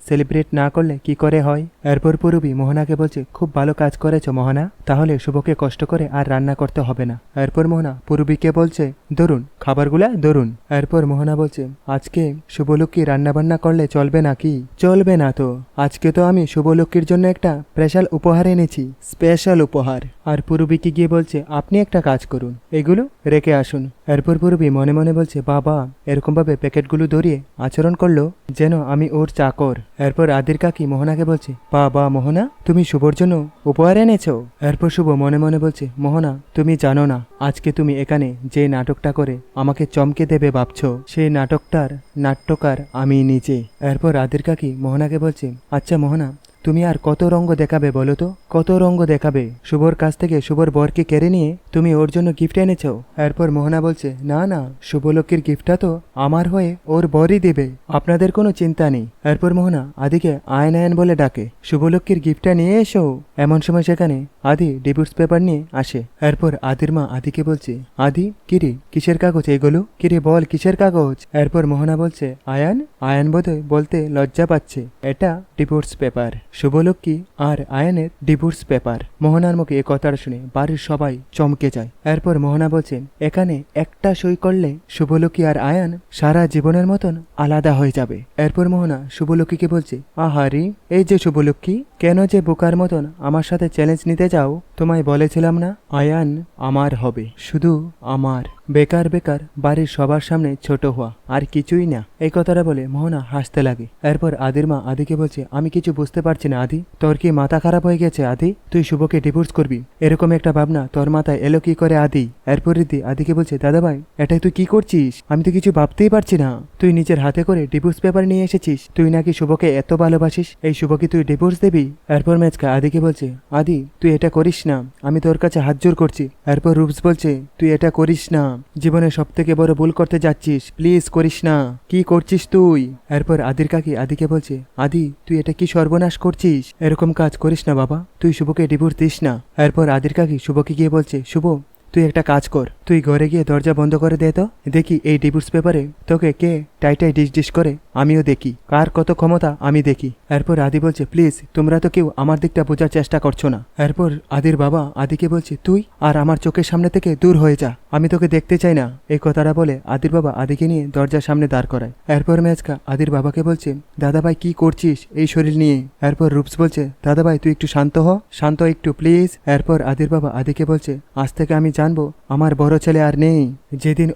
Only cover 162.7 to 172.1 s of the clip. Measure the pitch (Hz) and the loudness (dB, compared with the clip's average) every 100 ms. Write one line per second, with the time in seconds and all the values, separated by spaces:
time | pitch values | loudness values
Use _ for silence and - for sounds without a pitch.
162.7 | 139 - 139 151 143 143 143 160 160 - | -8 -6 -4 0 0 -2 -2 -2 -2 -4
163.7 | 139 - - 143 151 165 160 175 165 165 | -8 -10 -4 -2 0 0 -2 -4 0 0
164.7 | 160 170 143 - 147 156 160 156 156 156 | 2 0 -2 -4 -2 -2 0 0 2 2
165.7 | 139 131 - 143 143 160 143 139 - 165 | 2 -2 -4 -2 2 2 2 -2 0 0
166.7 | 156 139 135 147 147 165 151 160 151 156 | 0 -6 -4 0 2 2 2 0 0 -2
167.7 | 143 143 160 160 190 - - 151 151 165 | 0 0 2 2 2 -4 -4 -2 2 0
168.7 | 160 165 139 160 170 180 - - 143 151 | 0 -4 -2 2 4 2 -2 0 0 2
169.7 | 160 127 135 151 156 147 120 131 143 156 | 0 0 -2 0 0 -2 -4 -4 -2 -2
170.7 | 156 - 139 - - 135 - 156 156 160 | -2 -4 -10 -8 -6 -4 -2 0 2 2
171.7 | 147 156 165 147 | 2 0 0 -4